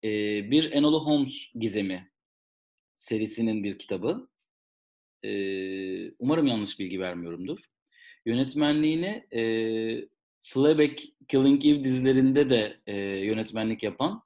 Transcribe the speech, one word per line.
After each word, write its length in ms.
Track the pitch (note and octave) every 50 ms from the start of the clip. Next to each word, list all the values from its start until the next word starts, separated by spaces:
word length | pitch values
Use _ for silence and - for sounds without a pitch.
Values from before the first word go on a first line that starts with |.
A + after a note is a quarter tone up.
| -
e, 60 | A2 G#2+ G#2+ G#2 G#2 G#2+ G#2 G2+ G#2
bir 200 | C3+ D3+ D#3+ D3+
Enola 260 | - C#3+ C#3+ D3+ D#3 D#3
Holmes 380 | D#3 D3+ D3+ D3 C#3 B2+ - - - - _
gizemi 560 | A#2 A2+ A2 G2 G#2+ G2 F#2+ F#2 F2+ F#2 _ _ _ _ _ _ _ _ _ _ _ _ _ _ _ _ _ _
serisinin 680 | _ - - A#2 G#2+ A2 G#2 G#2+ A#2 A#2 A2+ G#2+ G#2+ G2+
bir 140 | G#2 G2 -
kitabı. 520 | - - G2+ F2+ F#2 B2 F#3 B3 - _ _ _ _ _ _ _ _ _ _ _ _ _ _ _ _ _ _ _ -
E, 80 | G#2 G2+ G2+ G2 F#2+ G2 F#2+ F#2+ F#2+ F#2+ F#2+ F#2+ F#2+ F#2 F#2 F#2 F2+ - _
umarım 280 | A#2+ C3 D#3 E3 D3+ C3+
yanlış 320 | A#2+ A2 G#2 G2 - -
bilgi 200 | G2 F2+ F#2 F#2
vermiyorumdur. 600 | F#2 F2+ F2+ F2 E2+ E2+ E2+ E2+ F#2 F#2+ D#3+ G#3 _ _ _ _ _ _ _ _ - - - _ _
Yönetmenliğini, 1000 | A2+ A#2 B2 C3+ C3+ C3 D3 D3+ D3 D3+ D3+ D3+ D#3 D#3 D#3+ F3 F#3+ G#3+ - - _
e, 100 | - A#2 A2+ A2+ A2+ A2+ A2+ A2+ A2+ A2 A2+ A2+ A2+ A#2 - - _ _ _ _ _ _ _
Fleabag, 540 | - - C3 C#3 D3 D#3+ D#3 D3+ D3 D3 - - - _ _ - _
Killing 380 | - C3+ C3 C#3 C#3 C#3 C#3+
Eve 180 | D3 D3 C#3+ C3+
dizilerinde 680 | C3+ B2+ B2+ B2+ C3+ C3+ C3 C3 C3 C3 C#3 D3 C3
de, 320 | C3 A2+ G#2+ G#2 - _ _ -
e, 80 | G2+ G2+
yönetmenlik 840 | G2 G2 G2 G2 G2 G#2 G#2+ A2 A2 A2 - A2 A2 A2+ A2+ A2 -
yapan 380 | G#2 F#2 - C3+ E3+ G3+ A3+ _